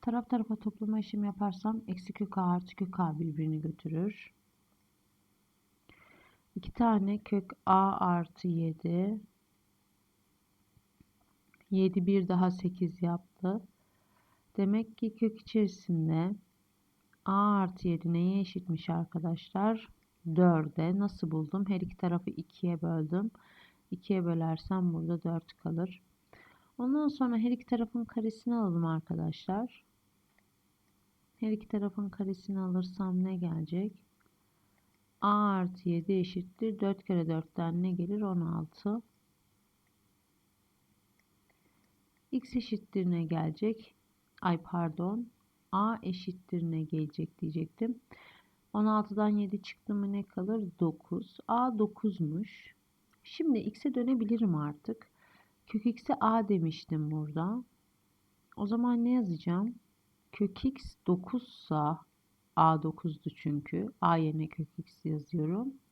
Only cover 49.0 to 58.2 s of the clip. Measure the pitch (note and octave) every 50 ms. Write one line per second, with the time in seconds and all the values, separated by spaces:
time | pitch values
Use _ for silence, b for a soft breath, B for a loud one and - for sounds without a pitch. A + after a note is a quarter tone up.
49 | G#3 G#3 G3+ G3+ G#3+ G#3 G#3 G#3 G#3 F#3+ G3 G3 - - - _ _ - G#3 G3+
50 | G3+ G3+ G3+ G3+ G3 - - - F#3 G3 A3 A3+ G#3 F3+ E3 _ F3 E3 D#3 D#3
51 | - - F3 F#3 - - - - - - A3 A#3 B3 C4 A#3 G#3+ G#3+ G#3 G#3+ -
52 | - G#3+ F#3 - E3 D3 D3+ E3+ G#3+ - - - - - - _ _ _ _ _
53 | _ _ _ _ _ - - - E4 E4 C4+ A3 - G#3 G#3+ - - D4 B3 B3
54 | A#3+ A#3+ C4+ A#3+ A3+ G#3 A#3 A3+ A3+ G3+ E3+ D3+ D3 D3 D3 - _ - A3+ -
55 | - _ b b b b b b b b b b _ _ - G#3+ G#3+ B3 A#3 A#3+
56 | - - C#4+ - - A3 A3 A3+ A3 G#3 G#3 F#3 E3 D#3+ D#3+ - - - D#3+ D#3
57 | D3+ D3+ D#3 D#3 D3+ D3+ D3 D#3 E3 F#3 A3 B3 B3 _ _ _ _ _ _ _
58 | _ _ _ _